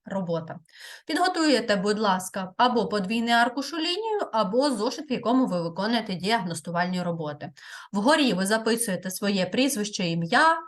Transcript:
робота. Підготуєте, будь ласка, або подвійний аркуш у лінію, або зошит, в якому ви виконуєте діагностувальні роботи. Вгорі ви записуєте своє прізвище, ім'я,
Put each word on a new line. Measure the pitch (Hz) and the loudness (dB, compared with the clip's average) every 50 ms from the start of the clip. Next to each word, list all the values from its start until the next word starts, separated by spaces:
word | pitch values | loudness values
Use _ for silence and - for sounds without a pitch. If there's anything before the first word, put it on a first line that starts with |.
| - | -14
робота. | 202 196 190 180 170 165 160 160 160 - - _ _ _ - - - - - _ | -8 -6 -6 -4 -2 -4 -4 -4 -8 -14 -16 _ _ _ -20 -20 -20 -20 -18 _
Підготуєте, | - 320 359 359 370 359 339 311 302 262 220 220 214 208 | -4 0 2 2 2 2 2 2 4 4 2 2 2 0
будь | 190 180 208 208 208 | 0 2 0 0 2
ласка, | 220 202 185 185 - - - 202 185 175 - | 2 2 2 0 -2 -6 -6 -6 -8 -6 0
або | - 240 247 226 240 196 | 2 2 4 4 2 0
подвійний | - 214 202 185 185 226 233 226 233 233 | 0 0 -2 -2 0 -2 -2 2 4 4
аркуш | 233 240 254 247 277 269 - 330 | 4 4 4 0 -4 -6 -6 -4
у | |
лінію, | 330 320 349 359 392 453 440 427 403 - - - | -4 -2 -2 -2 -2 -2 -2 -2 -2 -2 -2 0
або | 220 208 185 214 247 277 294 | 0 0 2 2 2 2 2
зошит, | 254 196 208 262 - - - - | 0 0 -2 -2 -4 -4 -6 -4
в | |
якому | 247 180 - 220 254 262 262 | -4 -2 0 2 2 2 2
ви | 190 180 175 | 2 0 -2
виконуєте | 165 170 165 - 196 220 240 226 214 - 185 | -2 -4 -4 -2 -2 0 0 0 -2 -2 -6
діагностувальні | 160 160 202 233 226 180 180 165 - - 175 170 170 180 180 180 180 | -4 0 0 0 0 0 -2 -6 -8 -8 -4 -2 -2 0 0 0 -2
роботи. | 175 175 170 165 156 147 147 147 147 - - - - - - - - - | -2 -2 -4 -4 -6 -8 -8 -8 -12 -14 -16 -18 -20 -18 -18 -18 -12 -4
Вгорі | - 202 202 262 311 311 285 240 185 | -2 2 4 4 4 6 4 2 2
ви | 175 190 | 0 0
записуєте | 190 220 220 220 233 233 233 - 214 185 175 - 185 | 0 0 0 2 0 0 0 0 -2 -2 -4 -4 -8
своє | 185 - 208 196 202 190 180 | -8 -4 -2 0 0 0 0
прізвище, | 185 - 247 262 285 269 208 208 - - - 185 | 0 0 0 2 2 0 -2 -4 -4 -4 -2 -2
ім'я, | 170 170 170 165 165 233 226 - 320 330 339 - | -2 0 -2 -2 2 4 6 6 6 4 2 -2